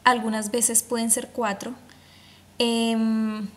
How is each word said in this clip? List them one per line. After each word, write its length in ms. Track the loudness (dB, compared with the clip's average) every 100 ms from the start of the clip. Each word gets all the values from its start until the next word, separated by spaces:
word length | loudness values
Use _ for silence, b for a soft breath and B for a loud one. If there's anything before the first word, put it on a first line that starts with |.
| 2
algunas 460 | 4 2 -4 -2
veces 320 | 0 0 0
pueden 260 | 0 -2 0
ser 200 | 0 -2
cuatro, 440 | -4 -4 -4 -8 -12 -18 B B B B B B -2
em, 880 | 0 2 2 2 2 0 -2 -4 -8